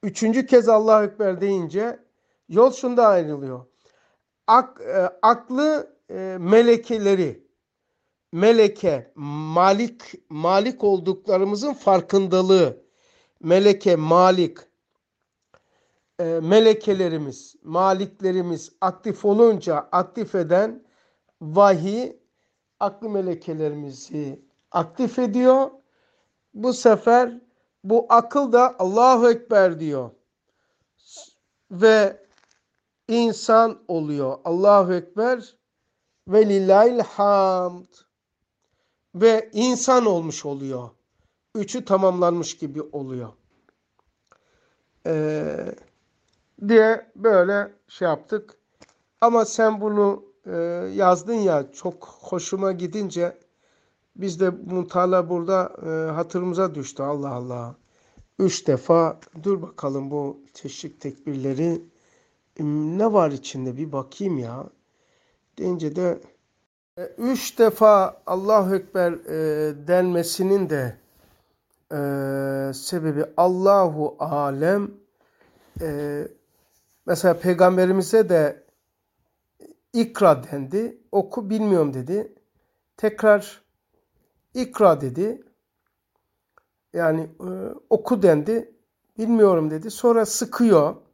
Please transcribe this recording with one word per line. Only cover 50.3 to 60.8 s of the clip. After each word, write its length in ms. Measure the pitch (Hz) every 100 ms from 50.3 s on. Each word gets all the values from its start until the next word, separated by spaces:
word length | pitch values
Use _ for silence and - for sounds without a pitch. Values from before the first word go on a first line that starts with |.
| _ -
e, 100 | 180 170 175 185
yazdın 400 | 196 190 180 185
ya, 380 | 233 196 156 135
çok 360 | - 185 175 - -
hoşuma 520 | - 180 170 190 190
gidince 640 | 185 175 196 196 160 170 - _ _ _ _ _ _ _ -
biz 240 | 190 165
de 100 | 185
Muhtala 760 | 180 - 180 180 185 180 185 170
burada, 440 | 175 170 190 180 -
e, 300 | 160 160 160
hatırımıza 600 | 156 170 185 180 170 185
düştü. 280 | 147 131 -
Allah 280 | 139 147 139
Allah. 440 | 123 127 123 117 - _ _ _ _ _ -
Üç 280 | 185 - -
defa, 540 | 131 - 170 160 - _ -
dur 200 | 160 196
bakalım 480 | 165 - 143 139 139
bu 300 | 147 139 143 _
teşrik 460 | - 139 -